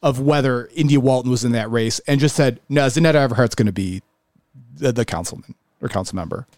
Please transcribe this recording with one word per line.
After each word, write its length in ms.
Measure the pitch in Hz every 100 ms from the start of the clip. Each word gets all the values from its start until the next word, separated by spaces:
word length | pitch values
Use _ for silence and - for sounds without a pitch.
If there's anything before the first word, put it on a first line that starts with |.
of 180 | 156 127
whether 480 | 139 151 135 123 120
India 260 | - 151 139
Walton 300 | 131 127 123
was 140 | 123
in 80 | 123
that 180 | 117 110
race 280 | 117 113 -
and 200 | - 143
just 160 | 147 -
said, 240 | 139 120 _
"No, 140 | 139 135
Zanetta 380 | 123 165 151 135
Everhart's 280 | 113 120
gonna 180 | - 107
be 300 | 95 98 95 - _ _ _ _ 131 120
the, 180 | 139 143
the 140 | 120 117
councilman 480 | 85 87 - - - _ _
or 80 | -
council 260 | 101 92 98
member." 300 | 85 - -